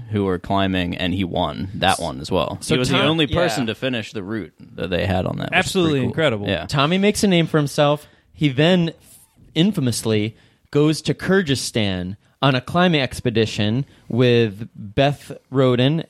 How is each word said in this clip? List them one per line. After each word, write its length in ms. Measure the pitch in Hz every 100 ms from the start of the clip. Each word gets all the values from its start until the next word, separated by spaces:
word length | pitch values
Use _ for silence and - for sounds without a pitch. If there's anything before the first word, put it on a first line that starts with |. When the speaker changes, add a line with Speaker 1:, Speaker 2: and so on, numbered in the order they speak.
| 117
Speaker 1:
who 160 | 107 95
were 140 | 90
climbing, 580 | - 98 95 92 87 -
and 160 | 90
he 100 | 95
won 460 | 90 85 82 57 98 110
that 240 | 92 -
one 200 | 82 65
as 100 | 80
well. 260 | 90 - 98
Speaker 2:
So 120 | - 151
Speaker 1:
He 40 |
was 100 | 127
Speaker 2:
Tom 100 | 131
Speaker 1:
the 60 | 147
only 220 | 165 147
person 340 | 165 175 - 113
Speaker 2:
yeah. 0 |
Speaker 1:
to 20 | 101
finish 360 | 131 120 104
the 120 | 113
route 300 | 92 110 82 - - -
that 140 | 90
they 160 | 87 92
had 200 | 92 90
on 100 | 82
that, 140 | -
which 80 | 180
is 60 | -
Speaker 3:
Absolutely 260 | 190 165
Speaker 1:
pretty 100 | 139
cool. 80 | 120
Speaker 3:
incredible. 380 | 156 151 107 101
Speaker 1:
Yeah. 160 | 85 85
Speaker 2:
Tommy 320 | 139 143 190
makes 260 | 202 202
a 40 | 202
name 180 | 170 160
for 100 | 156
himself. 500 | 143 - 147 147 - _ _
He 160 | - 151
then 420 | 127 160 185 165 - - - _ _ - 156
infamously 800 | 196 175 127 - 113 107 107 - _ _ _
goes 300 | 143 151 156
to 100 | -
Kyrgyzstan 1040 | 139 - 190 151 127 - 117 101 92 90 101 _ -
on 140 | 139 127
a 60 |
climbing 400 | - 175 180 151
expedition 840 | 127 - 127 113 107 - 107 120 139 - -
with 600 | 117 123 120 113 98 117 -
Beth 560 | 104 123 139 139 - - -
Roden 540 | 131 127 123 131 160